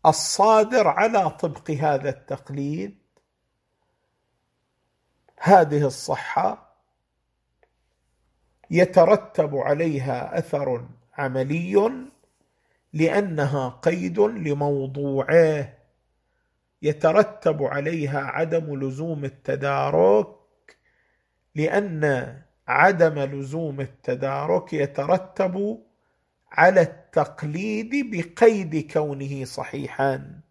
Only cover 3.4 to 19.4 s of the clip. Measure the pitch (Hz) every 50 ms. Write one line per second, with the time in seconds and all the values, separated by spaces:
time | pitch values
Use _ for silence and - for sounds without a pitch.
3.4 | _ _ _ _ _ _ _ _ _ _ _ _ _ _ _ _ _ _ _ _
4.4 | _ _ _ _ _ _ _ _ _ _ _ _ _ _ _ _ _ _ _ _
5.4 | - 175 196 185 165 147 147 147 147 131 131 - - - 139 - - - - -
6.4 | 185 190 220 - _ _ _ _ _ _ _ _ _ _ _ _ _ _ _ _
7.4 | _ _ _ _ _ _ _ _ _ _ _ _ _ _ _ _ _ _ _ _
8.4 | _ _ _ _ _ _ 156 170 185 180 - 185 165 170 214 214 - - - -
9.4 | 156 147 143 135 - 143 147 147 170 165 147 139 131 139 127 123 - - - 170
10.4 | - - - 143 139 131 123 117 123 - - _ _ _ _ - - 131 127 131
11.4 | 131 139 147 170 170 180 196 196 208 233 269 254 254 277 _ _ _ _ _ _
12.4 | _ _ _ _ _ _ _ _ _ _ - 151 160 160 - 202 202 190 160 151
13.4 | 139 135 139 143 131 123 120 - - 165 170 175 180 185 170 214 208 214 233 214
14.4 | 165 151 143 143 143 147 143 139 135 135 131 143 143 139 139 135 131 - 156 170
15.4 | 165 156 156 147 135 - - _ _ _ _ _ _ _ _ _ _ _ _ _
16.4 | _ _ _ _ _ _ _ _ - 147 147 147 - 160 160 208 208 214 - -
17.4 | - 175 151 151 143 123 143 143 143 156 170 165 147 135 143 135 139 - - 151
18.4 | 165 160 165 165 160 151 143 135 135 135 131 139 160 170 160 147 139 135 - _